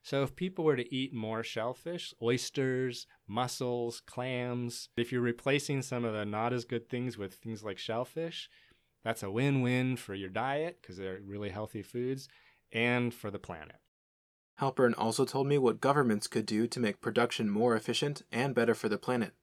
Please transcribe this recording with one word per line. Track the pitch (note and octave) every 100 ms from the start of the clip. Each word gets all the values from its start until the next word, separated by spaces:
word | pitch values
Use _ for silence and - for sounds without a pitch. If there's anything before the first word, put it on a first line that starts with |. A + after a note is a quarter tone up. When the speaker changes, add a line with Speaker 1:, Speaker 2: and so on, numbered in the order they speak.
Speaker 1:
So | - C#3
if | C3+ -
people | F#3 F#3
were | D#3 C3
to | A#2+
eat | C3 C3+
more | B2 A2 A2+
shellfish, | A2+ A2+ A#2 B2+ E3+ F3 - -
oysters, | A2+ B2 - - C3 B2+ B2+ A#2+ - _ -
mussels, | G#2+ B2 - B2+ A#2+ A#2 -
clams, | - - B2+ B2 B2 A#2+ A#2+ A#2 - -
if | A#2+
you're | B2+
replacing | A#2+ A#2 C#3 C#3 C#3+ C#3
some | A#2+ B2
of | A#2+
the | G#2+
not | G#2 G#2 A#2
as | B2
good | A2+ A#2+ -
things | B2 B2 A2+
with | G2
things | - A2+ A2
like | G#2+ F#2+
shellfish, | - A2+ B2+ D#3+ E3 - - _ _ _ _ _
that's | A2+ A2+
a | G2+
win-win | G#2+ C#3 C#3 B2 B2+ B2+ B2+
for | -
your | G2 F#2+
diet, | G2+ C3 C#3+ E3 -
'cause | - F2+
they're | F#2+ F#2+
really | G2 G2+ G#2
healthy | F#2+ G#2+ A2
foods, | F#2+ B2 B2+ C3+ - - _ _ _
and | A2+ A#2+ B2 A#2+
for | - G#2+
the | G2+
planet. | - E2 D2+ - _ _ _ _ _ _ _ -
Speaker 2:
Halpern | C#3 C3 B2 A2+
also | A2+ A2+
told | C3 C3+ C#3
me | C#3+
what | B2 G2
governments | C3+ C#3+ B2+ G#2 -
could | A2+ G#2+
do | G#2+ A#2
to | B2+
make | A2 G2
production | A#2+ G#2+ A#2+ - G#2+
more | G#2 A#2+
efficient | A2+ A#2 A2+ C#3+ D3 -
and | A2+ C3+
better | A#2+ A#2
for | A2+ A2
the | G2+
planet. | - B2 G#2 _